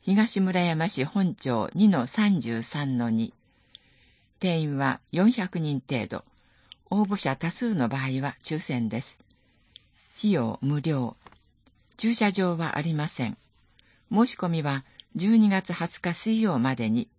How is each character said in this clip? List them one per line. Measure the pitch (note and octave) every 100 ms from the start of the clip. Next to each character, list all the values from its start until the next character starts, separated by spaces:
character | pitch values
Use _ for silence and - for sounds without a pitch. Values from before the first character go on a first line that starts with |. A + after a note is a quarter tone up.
東 | - G3+ A3+ G3
村 | F#3+ F3+
山 | F3 D#3+ E3+
市 | -
本 | C#3 G3+ F#3
町 | - C3+ A#2 F#2+
二 | E3+ G#3
の | E3 A#2+
三 | - G#3 F3+
十 | A#2 A#2
三 | A#2 D3 C#3+ B2
の | A#2+
二。 | A2+ A2+ _ _ _ _ _ _ _ _ _ _ _
定 | F#3 E3
員 | D3+ C#3
は | C3+ - _
四 | D#3 G#3
百 | B3+ F#3 F3+
人 | D3+ C#3
程 | - C3 G#2
度。 | F#2+ _ _ _ _ _ - _
応 | G3
募 | G3+ G3+
者 | C#3+ C3+
多 | E3
数 | - A#3+
の | F#3+ A#2
場 | C3+
合 | C3 C3
は | C#3 -
抽 | - D#3
選 | - B2+ A2+
で | G#2+
す。 | - - _ _ _ _ _ - _ _ _ -
費 | G#3
用 | E3+ A2+ -
無 | C3+ D3
料。 | D#3+ C#3+ A#2+ - - - _ _ _ _ _ -
駐 | A3
車 | A#3 G#3
場 | G3 F#3 E3
は | D#3+ -
あ |
り | D#3+
ま | D3+ D3+
せ | - A#2
ん。 | - _ _ _ _ _ _ _
申 | G#3 A#3+
し | -
込 | F3+
み | E3
は | D3 C3+ - - _
十 | - F#3+ A3+
二 | G#3+
月 | F#3+ F#3
二 | F3 E3+
十 | -
日 | F3
水 | E3+ A3 A3
曜 | G#3+ C#3
ま | B2+
で | B2+ A2+
に。 | A#2 -